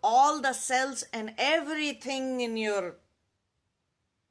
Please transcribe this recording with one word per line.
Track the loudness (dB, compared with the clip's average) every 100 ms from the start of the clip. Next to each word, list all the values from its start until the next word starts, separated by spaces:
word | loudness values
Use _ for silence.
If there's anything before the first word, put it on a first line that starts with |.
all | 4 6 6 4
the | -2
cells | -2 0 0 0 -4 -8
and | -8 -8 -2
everything | 0 0 0 -4 -4 -6 -6 -4 -4 -4
in | -4 -2
your | -2 -2 -4 -8 _ _ _ _ _ _ _ _ _ _ _ _ _